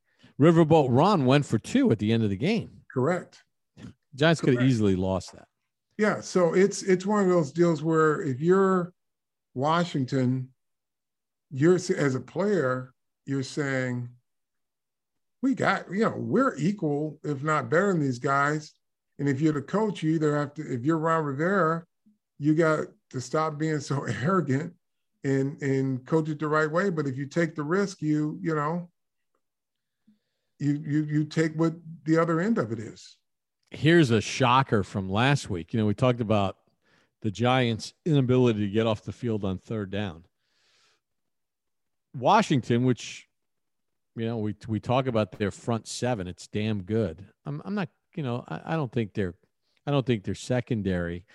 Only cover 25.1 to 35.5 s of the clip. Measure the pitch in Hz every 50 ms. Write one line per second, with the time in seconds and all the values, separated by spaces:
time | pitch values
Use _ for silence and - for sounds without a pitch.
25.1 | _ _ - 139 135 135 135 139 160 - 147 135 135 135 135 135 131 123 127 -
26.1 | 165 160 151 156 151 147 156 151 151 156 156 151 151 175 196 202 170 156 143 139
27.1 | 123 131 143 131 - 170 170 165 170 156 147 147 175 202 202 190 190 - 156 151
28.1 | 151 151 151 151 165 180 190 165 160 151 147 156 170 175 175 - _ _ _ _
29.1 | _ _ _ _ _ _ _ _ _ _ _ _ _ _ _ _ _ _ _ _
30.1 | _ _ _ _ _ _ _ _ _ - 147 143 143 147 160 151 143 151 156 151
31.1 | 151 151 156 151 - 160 160 160 156 156 165 165 165 - - - - - - 156
32.1 | 160 165 170 165 165 160 180 220 233 208 135 107 113 - 104 - - - - -
33.1 | - _ _ _ _ _ _ _ _ _ _ _ - - 135 156 170 175 156 113
34.1 | 117 104 - - - - 135 120 123 135 135 - 120 104 92 - - 104 95 95
35.1 | 95 107 123 139 143 135 - -